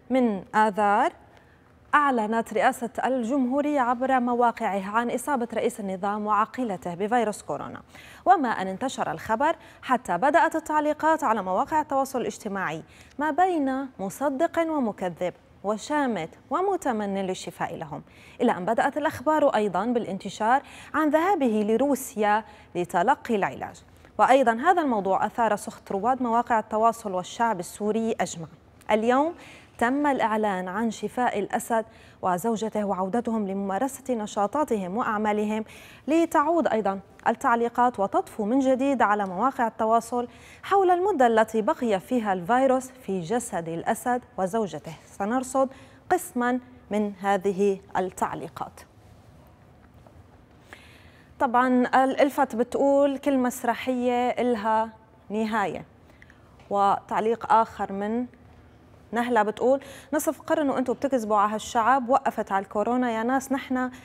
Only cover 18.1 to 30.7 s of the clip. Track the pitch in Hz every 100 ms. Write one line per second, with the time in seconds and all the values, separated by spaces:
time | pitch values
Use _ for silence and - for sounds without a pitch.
18.1 | - - - 240 175 180 233 269 302 302
19.1 | - 302 311 285 214 208 180 233 240 190
20.1 | 190 196 - 220 269 - - - 285 311
21.1 | 311 359 381 254 214 208 226 285 262 -
22.1 | 208 208 214 214 - - 175 175 180 208
23.1 | 294 - 208 156 127 - - - - -
24.1 | - 208 269 233 226 330 359 294 214 185
25.1 | 185 214 - 226 208 - - - 196 220
26.1 | 254 240 233 240 220 208 214 226 220 202
27.1 | 185 175 - 233 185 - - 208 220 226
28.1 | - 185 170 156 - - - - 214 226
29.1 | 262 320 349 - - - - 240 277 294
30.1 | 254 220 220 214 185 185